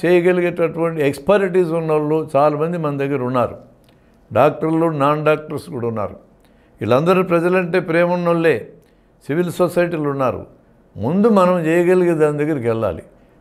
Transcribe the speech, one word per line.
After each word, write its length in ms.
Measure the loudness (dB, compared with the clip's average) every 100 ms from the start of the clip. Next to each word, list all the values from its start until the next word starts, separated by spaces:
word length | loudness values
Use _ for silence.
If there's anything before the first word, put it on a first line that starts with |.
చేయగలిగేటటువంటి 960 | 2 2 4 2 0 -2 -4 -2 -4 -2
ఎక్స్‌పర్టైజ్ 720 | -2 -2 0 2 2 0 0
ఉన్నోళ్ళు 560 | -2 -2 -2 0 -2 -2 0
చాలామంది 420 | 2 0 -2 -4
మన 180 | -4 -4
దగ్గర 260 | -4 -2
ఉన్నారు. 340 | -2 0 -2 -4 -18 _ _ _ _ _ _
డాక్టర్లు, 540 | 2 2 2 -2 0 0
నాన్ 380 | 0 0 2
డాక్టర్స్ 460 | 0 0 -2 -12 -10
కూడా 180 | -8 -6
ఉన్నారు. 280 | -4 -8 -10 -20 _ _ _ _ _
వీళ్ళందరూ 420 | 0 2 4 2
ప్రజలంటే 580 | 2 0 2 0 0 -2
ప్రేమ 320 | 0 0 0
ఉన్నోళ్ళే, 560 | 0 0 2 2 0 -4 -18 _ _ _ _ -6
సివిల్ 260 | -2 -2
సొసైటీలు 560 | 0 0 0 -2 -2 -4
ఉన్నారు. 380 | -2 -2 -4 -10 -20 _ _ _ -8
ముందు 320 | -4 2 4
మనం 300 | 4 4 2
చేయగలిగే 560 | 2 2 4 4 2
దాని 240 | 2 0 0
దగ్గరికి 300 | -2 -2 -2
వెళ్ళాలి. 340 | -2 -2 -4 -12 _ _ _